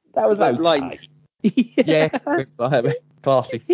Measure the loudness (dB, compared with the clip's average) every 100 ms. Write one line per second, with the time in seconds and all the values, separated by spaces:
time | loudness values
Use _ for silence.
0 | _ -2 0 2 0 0 0 0 -2 -12
1 | -18 _ _ _ -2 0 0 0 2 2
2 | 0 -2 -4 -4 -4 -6 -2 0 0 -4
3 | -10 _ 0 0 0 -8 -4